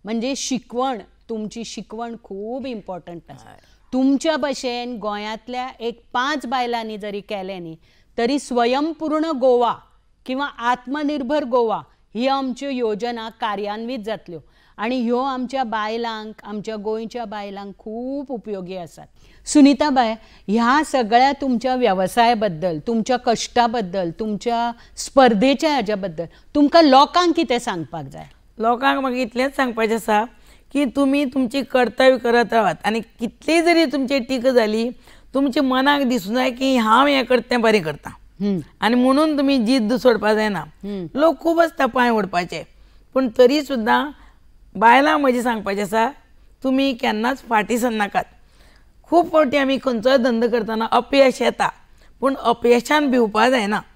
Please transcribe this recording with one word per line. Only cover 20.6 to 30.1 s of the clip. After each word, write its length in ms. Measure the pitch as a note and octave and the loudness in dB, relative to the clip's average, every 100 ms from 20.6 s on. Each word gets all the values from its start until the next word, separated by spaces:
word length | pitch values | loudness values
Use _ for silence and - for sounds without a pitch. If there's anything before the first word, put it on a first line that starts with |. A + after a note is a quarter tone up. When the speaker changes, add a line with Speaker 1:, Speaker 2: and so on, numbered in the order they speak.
| A#3 C#4+ D#4 | 4 2 2
Speaker 1:
सगळ्या 460 | C4 A3 A#3 C4+ | 0 4 4 4
तुमच्या 440 | C#4+ C#4 A#3 B3+ B3+ | 2 -2 -2 0 2
व्यवसायाबद्दल, 1040 | A#3 F#3 F#3 - A#3 A#3+ G#3+ D#3 F3+ D#3 A#3 | 2 2 0 4 4 4 0 -2 -4 -4 -2
तुमच्या 300 | A3+ G#3 B3 | -2 0 0
कश्टाबद्दल, 920 | B3 A3+ - B3 A#3 A#3+ F#3 F#3+ E3+ D#3+ | 0 -2 0 0 2 0 -4 -4 -6 -6
तुमच्या 520 | A3 G#3 A#3+ A#3 A#3 A#3 - - | -6 -4 -2 -2 -4 -6 -18 -14
स्पर्धेच्या 720 | - C#4 B3+ G#3+ C4 C#4 D#4+ | -2 4 6 6 2 2 0
ह्याच्याबद्दल 540 | C#4+ G3+ G#3 F#3+ D#3+ E3 - - D4 | 0 -2 -4 -6 -8 -10 -12 -4 2
तुमकां 280 | C#4+ E4+ | 6 6
लोकांक 520 | D#4 C4 C#4+ F4 F4+ E4 | 8 8 6 4 2 2
कितें 240 | E4 A#3+ | 0 -2
सांगपाक 460 | A#3 F3+ D#3 E3 C3+ | -2 -8 -8 -12 -12
जाय? 200 | D#3 D#3 - _ - | -16 -20 -20 _ -4
Speaker 2:
लोकांक 420 | A3 A#3+ C#4 C#4 | 0 2 0 0
म्हाका 180 | C4+ B3 | -2 -4
इतलेंच 380 | B3+ A#3+ C4 C4+ | -4 -2 -4 -2
सांगपाचें 400 | B3+ A3+ A3 A3+ | -2 0 -2 -2
आसा 300 | - | 0